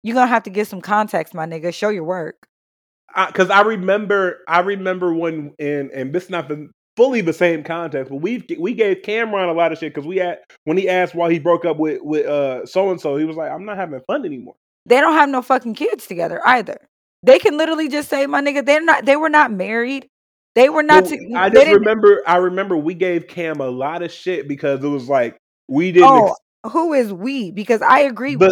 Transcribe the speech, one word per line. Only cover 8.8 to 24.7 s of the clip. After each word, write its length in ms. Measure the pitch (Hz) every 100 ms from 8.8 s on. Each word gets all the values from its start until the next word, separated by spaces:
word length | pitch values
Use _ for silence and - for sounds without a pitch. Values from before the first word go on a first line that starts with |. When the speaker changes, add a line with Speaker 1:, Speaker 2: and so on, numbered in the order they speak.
| 208 185
Speaker 2:
Cameron 460 | 196 214 226 202 180
a 40 |
lot 200 | 165 165
of 60 | 156
shit 140 | 156
'cause 120 | 147 147
we 120 | 190
had, 200 | 180 170 _ _
when 120 | - 175
he 100 | 185
asked 260 | 185 180
why 160 | 170 170
he 60 | 170
broke 260 | 151 170
up 120 | 170 151
with, 220 | 156 139
with, 240 | 147 151 143
uh, 380 | 147 139 127
so-and-so, 520 | - 185 196 175 156 139
he 80 |
was 120 | 156 160
like, 140 | 151
"I'm 140 | 160 208
not 100 | 196
having 240 | 180 135 -
fun 180 | 269
anymore." 300 | 208 135 90 - _ _ -
Speaker 1:
They 140 | 254
don't 140 | 311
have 140 | 302 285
no 140 | 269
fucking 320 | - 262 240
kids 320 | 208 370 415 -
together 340 | 175 170 175 330
either. 320 | 254 175 - _ _ _ _
They 160 | 180 277
can 180 | 427 294
literally 320 | 320 320 311
just 200 | 294 294
say, 180 | 285 277
"My 140 | 285
nigga, 240 | 285 277
they're 180 | 247 302
not, 200 | 330 320
they 120 | 220 285
were 120 | 311
not 200 | 302 277
married. 580 | 202 190 226 240 277 - _ _ _ _
They 140 | - 262
were 140 | 311
not 200 | 302 302
Speaker 2:
Well, 20 | 320
Speaker 1:
to-, 120 | 311 -
Speaker 2:
I 140 | 233 190
Speaker 1:
they 140 | 226
Speaker 2:
just 0 |
Speaker 1:
didn't" 160 | 302 202
Speaker 2:
remember, 420 | 214 220 208 202 185
I 100 | 180
remember 400 | 180 180 196 170
we 180 | 147
gave 320 | 180 185 175 170
Cam 340 | - 165 151
a 80 | 131
lot 340 | 127 135 170
of 100 | 170
shit 340 | - - 175 143
because 360 | 139 147